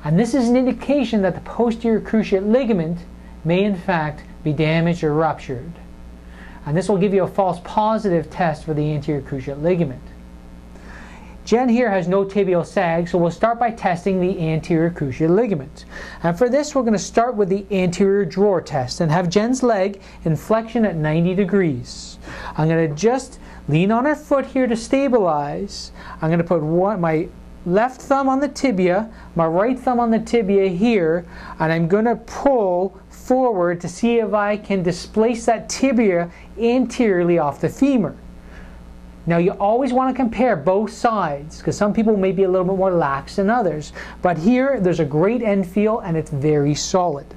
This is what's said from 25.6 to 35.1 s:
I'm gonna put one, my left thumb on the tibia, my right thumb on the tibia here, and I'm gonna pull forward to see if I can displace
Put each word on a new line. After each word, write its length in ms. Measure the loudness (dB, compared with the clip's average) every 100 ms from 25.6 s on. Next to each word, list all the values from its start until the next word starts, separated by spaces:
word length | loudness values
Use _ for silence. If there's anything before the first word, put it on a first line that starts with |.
| -8 -10 -16 -18 -18 -4
I'm 80 | 0
gonna 160 | 0 2
put 160 | 0
one, 400 | 2 2 2 0
my 260 | 0 0 -2 -12 -20 -10 0
left 360 | 2 0 -4
thumb 280 | 0 2 2
on 100 | 0
the 80 | -2
tibia, 600 | 0 -2 2 2 2 -2 -12 -8 0
my 100 | 2
right 320 | 2 2 0
thumb 220 | 0 0
on 120 | 2
the 80 | 0
tibia 500 | 2 0 4 4 2
here, 560 | 2 2 4 2 0 -4 -18 -16 -2
and 140 | 0
I'm 160 | 2 2
gonna 260 | 2 2 0
pull 840 | -6 -2 2 2 2 0 -2 -6 -20
forward 720 | -20 -2 2 2 2 0 -2
to 80 | -8
see 300 | -2 2 2
if 140 | 2
I 220 | 0 0 -2
can 260 | -2 0
displace 640 | 0 -2 -4